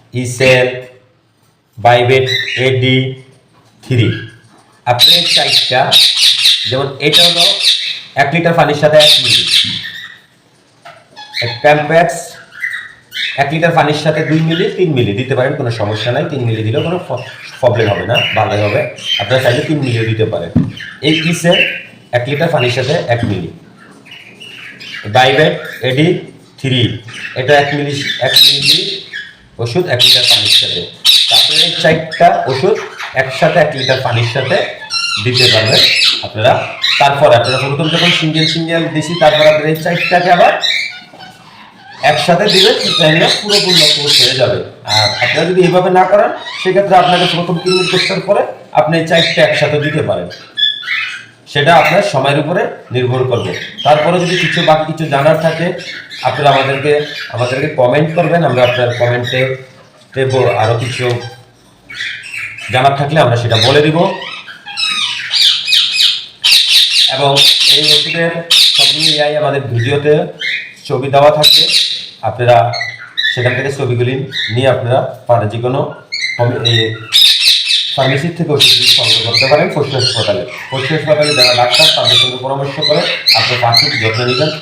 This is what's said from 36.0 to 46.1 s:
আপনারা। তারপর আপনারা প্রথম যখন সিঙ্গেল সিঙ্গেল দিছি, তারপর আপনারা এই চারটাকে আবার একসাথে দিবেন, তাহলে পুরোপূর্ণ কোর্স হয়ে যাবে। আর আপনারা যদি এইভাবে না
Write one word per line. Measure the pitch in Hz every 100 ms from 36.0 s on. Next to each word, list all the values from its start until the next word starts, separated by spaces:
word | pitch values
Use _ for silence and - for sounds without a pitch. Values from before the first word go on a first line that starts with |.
| - - 113
আপনারা। | 107 117 - - - - -
তারপর | 139 - 151 120
আপনারা | 120 127
প্রথম | 139 143 160
যখন | 170 170 160
সিঙ্গেল | 160 160 156
সিঙ্গেল | 165 165 165 156 143
দিছি, | 151 175
তারপর | 151 151 151
আপনারা | 151 151
এই | 156
চারটাকে | 175 175 - 180 180 175
আবার | 233 - - - - - 719 - 762 - - - - - - - 135
একসাথে | 151 - 170 208
দিবেন, | 190 - - 208 -
তাহলে | 156 165 190 -
পুরোপূর্ণ | 208 202 190 165 151 151
কোর্স | 143 -
হয়ে | - 127
যাবে। | 117 120 - - - 110
আর | 107 -
আপনারা | 123 147 170
যদি | 185 170
এইভাবে | 180 180 180
না | 185